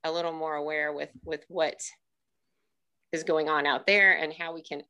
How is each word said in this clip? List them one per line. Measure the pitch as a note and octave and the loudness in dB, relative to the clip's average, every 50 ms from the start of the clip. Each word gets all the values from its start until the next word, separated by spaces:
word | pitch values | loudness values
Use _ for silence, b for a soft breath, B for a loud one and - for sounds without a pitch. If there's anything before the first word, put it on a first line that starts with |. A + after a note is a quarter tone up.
| - | -2
a | D#3+ | -2
little | D#3+ E3+ E3+ E3 E3 | -2 0 -2 -2 -4
more | D#3+ D#3+ D#3+ D3+ | -4 -4 -4 -4
aware | D3 D3 D3+ D#3 D3+ D3+ D3+ D3 | -4 -4 -2 -2 -2 -2 -2 -2
with, | C#3+ D3 C#3+ _ B2+ - | -6 -8 -10 _ -16 -8
with | D#3+ D#3 D3 - | -8 -8 -8 -8
what | _ F3 F3+ D#3+ D3 - - - - - _ _ _ _ _ _ _ _ _ _ _ _ _ _ _ _ _ _ _ _ _ _ _ | _ -2 0 0 0 0 -6 -12 -14 -14 _ _ _ _ _ _ _ _ _ _ _ _ _ _ _ _ _ _ _ _ _ _ _
is | - D#3+ D#3+ | -8 -6 -2
going | - E3 D#3 D#3 D#3 | 0 2 2 2 2
on | D#3 D3 C#3+ | 2 2 2
out | C#3+ C3+ C3 - | 2 0 2 2
there | - G3+ G#3 G3 F#3+ F3+ | 4 4 6 6 6 6
and | - D#3+ D3+ D#3 | 4 0 -4 -6
how | E3 E3+ E3 E3 | -6 -8 -8 -8
we | E3 | -10
can | E3 - D3+ C#3+ C#3+ | -10 -10 -10 -10 -10